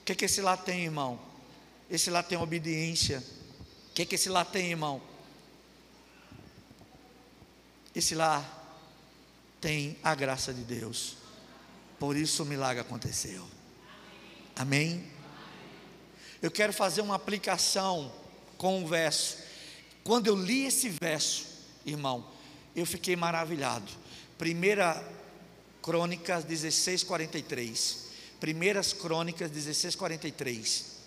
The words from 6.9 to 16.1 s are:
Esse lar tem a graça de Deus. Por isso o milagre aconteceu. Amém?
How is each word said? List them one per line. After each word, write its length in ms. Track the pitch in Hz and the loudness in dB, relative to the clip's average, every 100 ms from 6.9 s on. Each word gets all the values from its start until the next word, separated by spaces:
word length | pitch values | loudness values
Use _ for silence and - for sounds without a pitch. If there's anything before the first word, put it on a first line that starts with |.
| - - - - - - - - - - | -20 -20 -20 -20 -20 -20 -20 -20 -20 -10
Esse 200 | - 165 | 0 0
lar 300 | 160 160 147 143 - - - - - - - - - - - | 4 4 4 0 -12 -18 -20 -20 -20 -20 -20 -20 -20 -20 -4
tem 360 | 160 151 143 156 | 0 2 0 0
a 120 | 160 | 2
graça 380 | 151 139 131 - | 4 2 0 -2
de 100 | 127 | -4
Deus. 540 | 120 120 110 117 - - - - - - - - - - | -6 -6 -4 -4 -6 -10 -18 -20 -20 -20 -20 -20 -20 -4
Por 180 | 143 143 | 0 2
isso 260 | 151 - | 2 0
o 40 | 151 | 0
milagre 340 | 143 135 123 | 0 2 0
aconteceu. 680 | 117 117 113 - - 185 175 - - - - - - - - - - - | -2 -4 -2 -2 -4 -6 -12 -16 -20 -20 -20 -20 -18 -18 -18 -18 -12 -4
Amém? 520 | 131 139 160 170 180 - - - - - - - - - - | 4 6 4 0 -6 -14 -16 -16 -16 -16 -16 -18 -18 -20 -20